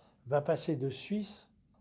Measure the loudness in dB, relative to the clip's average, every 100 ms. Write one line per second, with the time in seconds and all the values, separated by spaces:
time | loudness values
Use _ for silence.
0 | -20 _ 0 2 4 2 2 0 0 -2
1 | -4 -2 -4 -8 -14 _ _ _